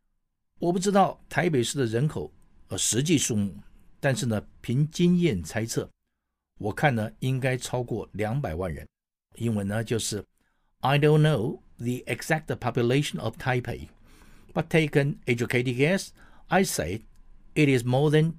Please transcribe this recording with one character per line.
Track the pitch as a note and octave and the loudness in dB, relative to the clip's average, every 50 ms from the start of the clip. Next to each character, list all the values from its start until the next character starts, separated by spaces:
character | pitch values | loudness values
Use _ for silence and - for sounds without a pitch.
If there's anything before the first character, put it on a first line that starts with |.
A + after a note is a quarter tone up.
| _ _ _ _ _ _ _ _ _ _ _ - | _ _ _ _ _ _ _ _ _ _ _ -4
，“我 | - E3+ F3 | -2 0 0
不 | G3 | 0
知 | F3+ G#3 F#3 | 0 2 4
道 | G3 F#3+ C#3+ - - - - | 4 4 2 0 -6 -14 -6
台 | - C3+ D#3+ F3+ | -2 -2 0 2
北 | D#3 B2+ A#2 | 2 2 0
市 | - - D3 | 0 0 -2
的 | C3 | -2
人 | A2+ G#2+ A#2 C3+ | 0 0 0 0
口， | D#3 - G#2 D#2 D2 - - - _ _ - - - | 0 -2 -4 -8 -10 -12 -18 -20 _ _ -20 -14 -10
呃， | - | -6
实 | F#2+ - - G#2 A2+ C#3+ | -4 -2 0 0 0 2
际 | E3 F3 | 2 2
数 | B2+ - - - | 2 2 0 0
目， | G#2 G2+ G2 E2 G2+ - - - - - - - - | 0 -2 -2 -4 -10 -16 -20 -20 -20 -20 -20 -10 -4
但 | - C#3+ C3 | -2 0 0
是 | G#2+ - | 0 0
呢， | B2 A2 G2+ - - - - | -2 -2 -2 -4 -8 -14 -12
凭 | - - A#2 C3+ D3+ D3+ | -6 -2 0 0 0 0
经 | - - F3 F3 F3+ F3 | 0 2 4 4 4 4
验 | F3 E3 A2+ F2 D#2+ | 4 2 0 -2 -4
猜 | - - A2 A2 | -6 -6 -6 -4
测， | A#2 - - - - _ _ _ _ _ _ _ _ _ _ _ _ _ - | -4 -4 -6 -6 -6 _ _ _ _ _ _ _ _ _ _ _ _ _ -8
我 | - G#2 G2 | -6 -6 -2
看 | - - D3+ B2 | 0 2 2 2
呢， | A2+ G#2 A2+ - - | 0 -2 -4 -6 -6
应 | - B2+ C3 C3 | -4 -4 -2 -2
该 | B2 C#3 - | -2 -2 -4
超 | B2+ - - - B2+ B2 | -4 -4 -6 -6 -6 -4
过 | - B2 G#2 - - - | -4 -6 -8 -8 -8 -6
两 | F#2+ G#2+ G#2+ A#2 C#3+ | -4 -4 -2 -2 -4
百 | C#3 G#2 D#2+ | -4 -4 -4
万 | E2 F#2 F#2 D2+ | -4 -4 -6 -6
人。” | D2 D2 - _ _ _ _ _ _ _ _ - - | -8 -12 -16 _ _ _ _ _ _ _ _ -10 -6
英 | A#2 A#2 A2+ | -4 -2 -2
文 | G#2 G2 | -2 -2
呢， | G2 G2+ A2 A2+ | -4 -4 -4 -4
就 | - B2 A2 | -2 -4 -4
是， | - - A2 G2+ - - _ _ _ _ _ _ _ _ _ _ | -4 -4 -6 -8 -8 -10 _ _ _ _ _ _ _ _ _ _
“I | - B2+ C#3 D3 | 0 2 2 4
don't | D3 D3+ D3+ D#3 D3+ | 6 6 6 6 6
know | D#3 D#3 A#2 G2+ C#3 - - - _ - - | 4 4 2 0 -2 -4 -8 -12 _ -16 -8
the | A#2+ A#2+ B2 B2+ - - B2+ | -6 -6 -6 -6 -6 -6 -8
exact | A2+ - - D#3+ D#3 - - C3 | -6 -4 -2 -2 -2 -2 -4 -6
population | A2 - B2 A#2 B2 A#2+ A#2 B2+ C#3+ D3 - - E3+ | -6 -4 -4 0 0 2 2 2 2 0 -2 -4 -6
of | - A2+ - - | -6 -6 -8 -6
Taipei, | - C3 B2+ B2+ A#2+ - - - - - - - - - - - - - - - - - - | -4 -2 -2 -2 -2 -6 -8 -10 -12 -14 -18 -20 -20 -20 -20 -20 -20 -20 -20 -20 -20 -8 -6
but | F3 D#3 - | -6 -2 2
take | - E3 D#3+ D3 - D3+ | 2 2 2 4 2 2
an | C#3 C#3+ D#3 - - | 2 2 -2 -4 -4
educated | - B2 A#2 A#2+ A#2 - B2 B2 C3 B2 | -2 -2 -2 0 0 0 0 0 0 0
guess, | A#2+ C#3 D#3 F#3+ F#3+ - - - - - - - - - - | 2 2 2 2 0 -2 -6 -14 -20 -20 -20 -20 -20 -4 0
I | E3+ F#3 G3 | 2 2 2
say | - - - - D#2+ F#2+ A2 - - - - - - - - - - - | 2 0 -2 -4 -4 -4 -6 -8 -14 -20 -20 -20 -20 -20 -20 -20 -6 0
it | - D#3 C#3+ | 2 4 4
is | C3+ B2 A#2 | 4 4 2
more | B2 B2+ C3+ D3 D#3 | 2 2 2 4 4
than | D3 D#3 D#3 E3 D#3+ | 4 2 2 0 -2